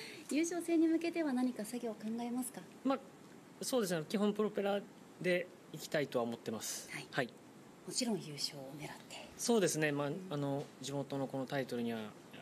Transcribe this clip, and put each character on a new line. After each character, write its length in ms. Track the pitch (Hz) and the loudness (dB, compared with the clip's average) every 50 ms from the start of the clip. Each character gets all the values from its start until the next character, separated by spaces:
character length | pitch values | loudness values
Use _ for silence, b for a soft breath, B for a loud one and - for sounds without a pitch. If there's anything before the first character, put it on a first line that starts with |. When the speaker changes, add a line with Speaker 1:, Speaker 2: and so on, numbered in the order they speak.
| B B B B B - | B B B B B -2
Speaker 1:
優 120 | - 294 339 | 2 2 2
勝 200 | 339 359 339 330 | 2 0 -2 0
戦 160 | - 339 320 | 2 4 6
に 60 | 330 | 6
向 140 | 320 330 320 | 6 6 4
け 100 | 339 339 | 2 2
て 140 | 330 339 320 | 0 2 2
は 80 | 294 247 | 2 4
何 200 | 247 254 254 247 | 4 2 2 0
か 120 | - 208 | -2 -6
作 180 | - 247 240 233 | -4 -4 -4 -2
業 80 | 233 | -4
を 40 | 208 | -4
考 80 | 202 208 220 226 233 | -4 -4 -4 -4 -2
え 100 | 240 240 | -2 -2
ま 140 | 240 247 247 | -2 -2 -2
す 80 | - - | -4 -4
か？ 80 | 185 175 - - - - | -10 -12 -12 -14 -2 2
Speaker 2:
ま 100 | 262 269 | 2 2
あ、 40 | - - - - - - - - - - - - - 190 | 2 0 -10 -18 -18 -20 -20 -20 -20 -20 -18 -10 -6 -4
そ 160 | - 269 247 | 2 2 4
う 20 | |
で 80 | 214 170 | 4 4
す 100 | 180 160 | 2 0
ね。 60 | 156 - | -2 0
基 80 | - | 2
本 160 | 196 208 208 202 | 4 4 4 4
プ 120 | - 214 | 4 2
ロ 60 | 202 | 2
ペ 120 | 208 208 202 | 2 2 2
ラ 180 | 202 202 202 196 - - - - - - - | 2 2 2 0 -4 -16 -18 -20 -18 -10 -2
で 280 | 160 180 180 180 - - - - - - - | 2 4 4 4 2 -2 -10 -18 -18 -14 -12
行 100 | 147 - | -10 -8
き 60 | - | 0
た 120 | - 156 | 2 2
い 60 | 143 | 2
と 140 | - - 127 | 4 2 2
は 40 | 117 | 2
思 120 | 117 117 | 2 0
っ 20 | - | -4
て 140 | - - 110 | -4 -4 -4
ま 100 | 107 - | -4 -4
す。 260 | - - - - - - | -6 -6 -6 -8 -8 -10
Speaker 1:
は 80 | - | -10
い。 60 | - - | -10 -4
Speaker 2:
は 120 | - 143 127 | 0 0 0
い。 40 | 113 - - - - - - - - - - - | 0 -2 -14 -20 -20 -20 -20 -20 -20 -20 -16 -12
Speaker 1:
も 60 | - - | -6 -2
ち 120 | - 254 | 0 0
ろ 100 | 233 214 | 2 0
ん 60 | 170 | -2
優 120 | 143 151 147 | -2 -6 -6
勝 240 | 139 - - - 143 | -4 -4 -4 -4 -6
を 140 | 131 135 147 147 | -10 -10 -10 -8
狙 80 | 151 | -8
っ 100 | 160 - - - - | -8 -10 -10 -14 -14
て。 180 | - - - - - | -12 -12 -12 -14 -10
Speaker 2:
そ 220 | - - - 233 226 | -4 2 4 6 6
う 20 | |
で 80 | 180 156 | 6 6
す 100 | - 156 | 4 4
ね。 140 | 156 151 143 | 4 4 4
ま 120 | 143 143 | 2 2
あ、 20 | 139 | 0
Speaker 1:
う 20 | |
ん。 60 | 151 - 185 - | 0 -2 -4 -4
Speaker 2:
あ 60 | 147 | -2
の、 280 | 143 143 139 139 143 147 - - - | 0 0 2 0 0 -2 -6 -10 -10
地 120 | 131 139 139 | -8 -4 -2
元 260 | 143 135 139 139 139 | -2 -2 -2 -2 -2
の 80 | 135 | -2
こ 120 | 123 - 135 | 0 0 -2
の 80 | 131 | -2
タ 140 | 120 147 139 | 0 0 -2
イ 60 | 127 | 0
ト 100 | - 127 | 0 -2
ル 60 | 120 117 | -2 0
に 100 | 117 117 | 0 0
は、 60 | 110 | -2
や、 60 | 107 104 98 - - - - - | -4 -6 -10 -14 -18 -18 -16 -16